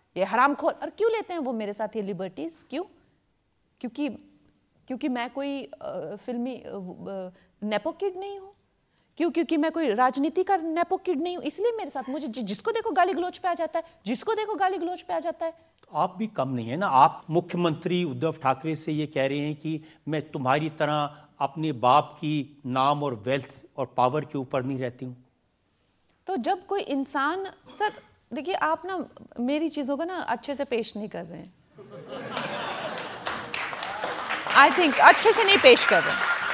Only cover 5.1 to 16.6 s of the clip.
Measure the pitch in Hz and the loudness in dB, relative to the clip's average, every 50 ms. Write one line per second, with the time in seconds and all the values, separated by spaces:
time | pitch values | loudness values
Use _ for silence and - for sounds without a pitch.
5.1 | 254 240 233 247 247 277 277 285 277 277 - - - - - 135 135 185 151 175 | -2 -2 -4 -4 -6 -6 -4 -4 -4 -6 -8 -10 -12 -12 -10 -8 -8 -6 -6 -8
6.1 | 202 202 - - 247 240 240 262 254 - - - - 202 185 - - - 175 185 | -10 -10 -8 -8 -6 -4 -4 -6 -6 -8 -10 -12 -10 -10 -10 -10 -12 -12 -12 -10
7.1 | 196 190 185 180 180 _ _ _ _ _ - 214 214 208 - 320 330 - 392 403 | -10 -10 -10 -12 -14 _ _ _ _ _ -4 -2 -2 -2 -2 -4 -4 -4 -4 -4
8.1 | 370 359 392 403 403 392 381 392 415 _ _ _ _ _ _ _ _ _ _ _ | -4 -6 -8 -10 -10 -12 -14 -18 -20 _ _ _ _ _ _ _ _ _ _ _
9.1 | _ - 311 349 254 330 320 240 320 302 294 320 320 339 320 262 202 226 254 254 | _ -2 -2 0 0 0 0 0 0 0 0 0 0 0 0 0 2 2 2 2
10.1 | 254 277 277 320 - 370 370 - 392 359 311 330 311 330 349 339 381 370 - 359 | 2 0 0 0 0 0 0 2 0 0 0 -2 -2 -2 0 0 -2 -2 -2 -2
11.1 | 359 262 330 359 359 - - 302 - - 403 480 453 440 392 277 - 277 214 254 | -2 -2 -2 -4 -4 -4 -6 -6 -4 -2 -2 -2 0 -2 -6 -6 -8 -8 -6 -6
12.1 | 262 285 269 285 214 254 233 185 208 - - - 427 453 427 453 330 370 349 349 | -6 -6 -6 -6 -6 -6 -6 -6 -6 -4 -4 -2 -2 -2 -2 0 2 2 2 2
13.1 | 381 269 339 359 349 - - 359 349 339 330 311 - 330 330 - - _ _ 196 | 2 0 -2 -4 -6 -4 -4 -4 -2 -2 -4 -4 -4 -6 -6 -6 -12 _ _ -6
14.1 | 254 - - - 453 427 427 415 427 330 381 370 381 370 339 349 359 349 - - | -6 -4 -2 -2 -2 -2 -2 -4 -2 0 0 0 0 -2 -4 -6 -6 -8 -8 -6
15.1 | 359 330 302 339 311 - 339 330 330 - _ _ _ _ - _ - 151 165 185 | -6 -4 -4 -4 -6 -4 -6 -6 -6 -8 _ _ _ _ -20 _ -2 0 0 0
16.1 | 185 185 220 214 - - 135 135 131 120 | 0 -4 -6 -4 -2 -4 -2 -2 -2 -4